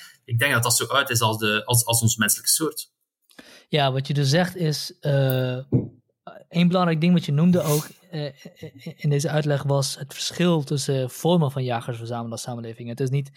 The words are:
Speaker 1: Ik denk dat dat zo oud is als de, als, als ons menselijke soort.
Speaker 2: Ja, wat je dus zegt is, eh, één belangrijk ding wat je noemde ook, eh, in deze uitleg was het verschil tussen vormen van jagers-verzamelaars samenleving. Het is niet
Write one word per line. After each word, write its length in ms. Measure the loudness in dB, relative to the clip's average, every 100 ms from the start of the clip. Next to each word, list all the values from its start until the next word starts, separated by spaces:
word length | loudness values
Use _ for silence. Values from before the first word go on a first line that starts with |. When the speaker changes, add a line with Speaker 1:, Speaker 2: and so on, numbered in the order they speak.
| -18 -20
Speaker 1:
Ik 140 | -4 0
denk 140 | 2
dat 100 | 2
dat 140 | 2 0
zo 80 |
oud 260 | 0 0 2
is 100 | 2
als 180 | 2 0
de, 260 | 0 0
als, 200 | 0 0
als 180 | 0 0
ons 140 | 0 2
menselijke 340 | 0 0 0
soort. 400 | 0 0 -6 -14 _ _ _ _ -20 -20 -20 _
Speaker 2:
Ja, 240 | 0 2
wat 140 | 0 -2
je 80 |
dus 160 | 0 2
zegt 260 | 2 0 0
is, 420 | -2 -2 -6 -8
eh, 580 | -2 2 2 0 -2 -4 -2 -2 -2 -12 _ _ -20 -20 -6
één 200 | 2 4
belangrijk 320 | 4 2 2
ding 120 | 4
wat 120 | 4
je 80 | 2
noemde 300 | 2 4 4
ook, 240 | 4 0 0 -16 _
eh, 220 | -8 -8 -10 -20 -18 -18 -14 -16 -6
in 140 | 0
deze 180 | 0 0
uitleg 320 | 0 0 0
was 360 | 0 0 0 -6
het 160 | -12
verschil 480 | -8 -10 0 2 2
tussen 480 | 0 -4 -2 -2 -2
vormen 400 | -2 2 4 2
van 140 | 0
jagers-verzamelaars 800 | -4 -4 -4 -10 -8 -8 -6 -8
samenleving. 460 | -8 -10 -10 -12 -12
Het 120 | -4
is 100 | -2
niet 200 | -2 -4